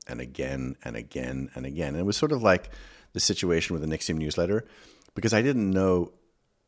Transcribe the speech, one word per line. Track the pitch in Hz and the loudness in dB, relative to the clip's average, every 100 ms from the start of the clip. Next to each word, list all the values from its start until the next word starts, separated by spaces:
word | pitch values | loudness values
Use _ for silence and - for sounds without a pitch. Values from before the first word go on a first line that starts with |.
| - | -14
and | 64 | -12
again | 64 - 65 67 127 - | -12 -8 -6 -6 -8 -8
and | 123 117 | -10 -10
again | 113 139 - 67 67 | -10 -10 -8 -8 -8
and | - | -10
again. | 67 147 143 | -10 -6 -4
And | 151 | -2
it | 101 | -2
was | - | 0
sort | 151 | 0
of | 139 | 4
like | 107 90 - - - - _ | 6 6 2 -18 -20 -20 _
the | 87 | -2
situation | - 95 90 82 - | 0 2 2 2 2
with | 85 | -4
the | 78 | -2
nixim | 80 - 80 | -4 -2 -2
newsletter, | 76 87 87 107 - - - - _ | -2 0 0 0 -2 -20 -20 -20 _
because | - 113 | -2 2
I | 107 | 4
didn't | 131 127 98 | 2 2 2
know | 95 95 90 87 - _ _ _ _ | 4 4 4 0 -8 _ _ _ _